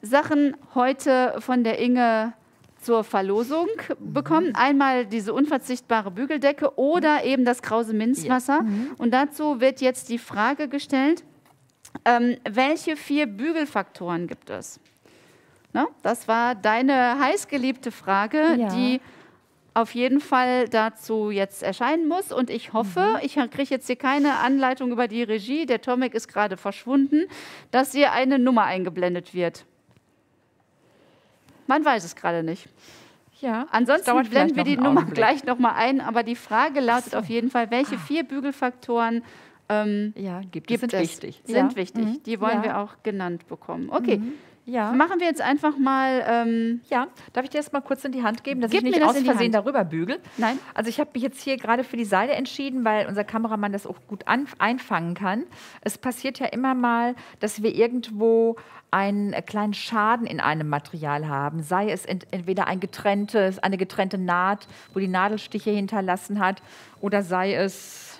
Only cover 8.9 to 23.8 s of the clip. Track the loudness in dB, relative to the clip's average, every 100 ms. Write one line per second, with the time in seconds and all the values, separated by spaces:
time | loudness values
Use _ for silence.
8.9 | -2 2 2 0 -2 -2 2 2 2 -2
9.9 | -2 -6 -8 -6 -2 0 0 -4 -6 -2
10.9 | 2 2 2 -2 _ _ _ _ _ -20
11.9 | -2 2 4 2 0 -4 0 2 2 -2
12.9 | -6 -2 0 0 -2 -4 -2 -2 -2 -6
13.9 | -8 -6 -4 -6 -10 -12 -12 -12 -20 _
14.9 | _ _ -20 _ _ _ _ _ -2 -2
15.9 | -2 -4 -4 0 0 0 0 2 2 4
16.9 | 4 4 2 2 0 -2 -2 -2 -4 -8
17.9 | -10 0 0 2 2 4 4 2 0 2
18.9 | 0 -4 -20 -20 _ _ _ _ 0 0
19.9 | 0 2 2 2 2 4 2 2 2 0
20.9 | -4 -4 -2 -2 0 -2 -2 -6 -2 0
21.9 | 0 0 -2 -4 -4 -2 -4 -4 -4 -2
22.9 | 0 2 2 -2 -2 -2 -2 -4 -4